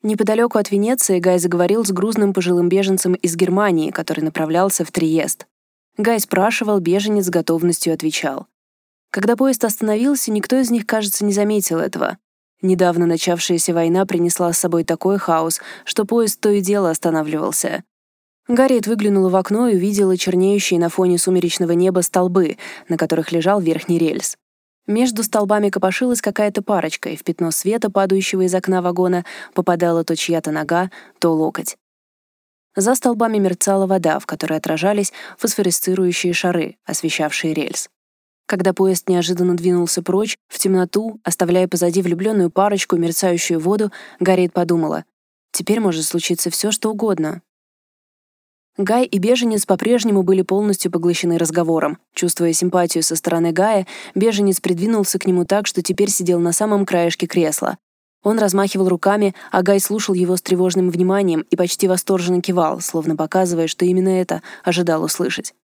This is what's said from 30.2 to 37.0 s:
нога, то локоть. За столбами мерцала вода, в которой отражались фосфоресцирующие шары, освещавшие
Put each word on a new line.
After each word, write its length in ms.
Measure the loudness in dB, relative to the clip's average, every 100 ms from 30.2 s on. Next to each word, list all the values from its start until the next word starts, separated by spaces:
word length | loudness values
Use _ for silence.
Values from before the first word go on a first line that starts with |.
| -2 -2 -2
нога, 400 | -6 -2 -2 -2 -8 -20 _
то 120 | 0
локоть. 460 | 2 0 -4 -10 -12 _ _ _ _ _ _ _ _ _ -2
За 200 | 0 2
столбами 420 | 0 0 0 2
мерцала 480 | 0 0 0 2 2
вода, 320 | 2 2 -2
в 80 | -4
которой 320 | -8 -4 -4
отражались 560 | -4 -2 0 0 -2 -6 -20 -6
фосфоресцирующие 960 | -4 0 -2 0 -2 0 0 0 -2
шары, 440 | 0 0 -2 -4 -8 -8
освещавшие 680 | -6